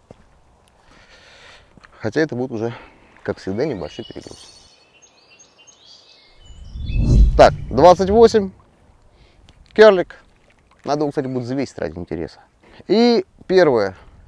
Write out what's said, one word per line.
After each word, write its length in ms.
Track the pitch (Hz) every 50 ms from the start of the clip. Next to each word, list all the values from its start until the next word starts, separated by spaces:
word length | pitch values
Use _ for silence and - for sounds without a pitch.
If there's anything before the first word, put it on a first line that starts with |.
| _ - - _ _ _ _ _ _ _ _ _ _ _ _ _ _ _ _ _ _ _ - - _ - - - - - - - _ _ _ _ - - _ -
Хотя 220 | - 110 - 147
это 120 | 160 151 120
будет 160 | 120 127 127
уже, 240 | 120 107 113 120 120 - - - - _ _ _ _ _
как 160 | - - 95 -
всегда, 280 | - 95 95 107 143
небольшой 380 | 165 123 90 76 76 - - -
перегруз. 440 | - - - - - - - - - - - _ _ _ _ _ _ _ _ - - _ _ _ _ _ - _ _ _ _ _ - - _ _ - - - _ - - _ _ _ _ - - - - - - - - - - - - - - - - - - - -
Так, 160 | - 139 113 147 - - -
двадцать 420 | 101 120 151 180 180 175 190 185
восемь. 400 | 202 233 233 220 - 220 196 190 - _ _ _ _ _ _ _ _ _ _ _ _ _ _ _ _ _ _ - _ _ - _ -
Кёрлик. 420 | - 214 214 196 180 160 - - - _ _ _ _ _ _ _ _ _ _ _ _ -
Надо 180 | - 143 151
его, 80 | 151 143
кстати, 160 | - 156 135
будет 180 | 131 131 127 120
взвесить 340 | 113 131 143 - - - -
ради 180 | 87 82 78
интереса. 440 | 87 87 - 78 85 80 - - - _ _ _ _ _ - - - - -
И 360 | 185 220 240 240 233 214 - _ _ - -
первое 480 | - 185 185 180 151 127 113 101 95 95 - - - - - -